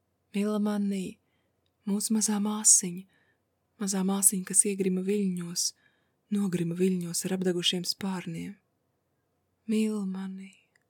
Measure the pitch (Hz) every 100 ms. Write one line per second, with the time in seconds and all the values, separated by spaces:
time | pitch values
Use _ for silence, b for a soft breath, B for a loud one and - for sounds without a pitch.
0 | _ _ _ 202 208 214 208 208 202 196
1 | 180 - _ _ _ _ _ _ - 202
2 | - 220 208 208 208 214 214 - 185 180
3 | 190 _ _ _ _ _ _ - 196 196
4 | 190 196 196 190 185 190 208 196 185 185
5 | 190 208 190 180 170 175 - - _ _
6 | _ _ - 208 202 170 165 170 190 185
7 | 170 170 180 185 185 175 175 185 175 -
8 | 196 180 175 165 175 202 _ _ _ _
9 | _ _ _ _ _ _ - 214 220 214
10 | 190 190 190 190 196 - _ _